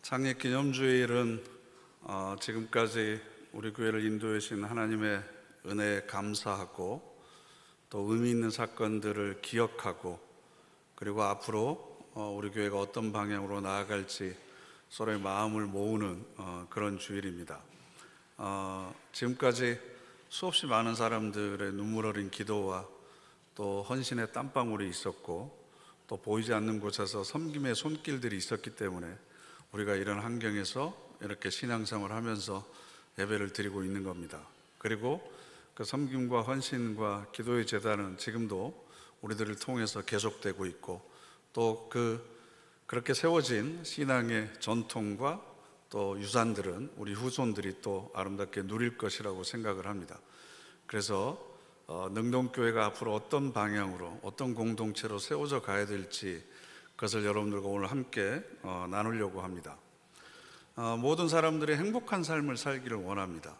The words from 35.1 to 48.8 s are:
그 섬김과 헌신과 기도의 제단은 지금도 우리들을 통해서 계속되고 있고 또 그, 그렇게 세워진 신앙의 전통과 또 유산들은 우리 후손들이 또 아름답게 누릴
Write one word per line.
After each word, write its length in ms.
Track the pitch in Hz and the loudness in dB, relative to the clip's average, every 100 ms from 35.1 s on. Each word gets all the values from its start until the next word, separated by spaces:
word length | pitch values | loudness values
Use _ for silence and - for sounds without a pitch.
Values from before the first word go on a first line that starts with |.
| 170 - - - - - | -2 -6 -16 -18 -20 -20
그 100 | - | -8
섬김과 580 | 107 131 139 131 123 123 | -4 0 0 0 2 2
헌신과 840 | 113 135 131 131 117 107 107 101 101 | 2 0 0 0 0 0 0 0 -4
기도의 340 | - 117 123 110 | -4 2 2 4
제단은 500 | 107 107 104 98 92 | 2 2 2 0 -4
지금도 720 | - 117 110 95 120 - - - - - | -4 -2 0 0 -2 -6 -18 -20 -20 -12
우리들을 360 | 107 107 107 104 | -6 -2 -2 -2
통해서 460 | - 123 107 107 | -2 0 0 -2
계속되고 640 | 92 107 107 - 101 92 92 | 0 2 2 0 -4 -2 -4
있고 360 | 82 - 90 - - - - - | -4 -8 -8 -10 -20 -20 -20 -6
또 360 | - 113 110 - | 2 2 2 -2
그, 340 | 120 120 113 - - - - - - - | 0 2 0 -6 -18 -20 -20 -20 -18 -4
그렇게 260 | 123 120 | -2 2
세워진 720 | 131 165 170 127 117 127 170 | 4 6 6 6 2 2 -2
신앙의 680 | 160 - 139 127 117 113 107 - | -6 0 4 4 4 2 0 -4
전통과 840 | - 113 113 117 104 101 139 180 - - - - - | 0 0 0 -2 -2 0 0 -2 -8 -20 -20 -20 -6
또 280 | 104 98 98 | -2 0 0
유산들은 720 | 98 120 113 101 95 90 139 - | 2 4 6 4 -2 -4 -6 -6
우리 160 | 104 | -4
후손들이 720 | 101 127 127 123 104 98 92 | -2 -2 2 2 2 -2 -4
또 280 | 107 98 107 | -2 -2 -2
아름답게 480 | - 98 98 98 101 | -4 -2 -2 -2 -2
누릴 340 | 95 107 | -2 0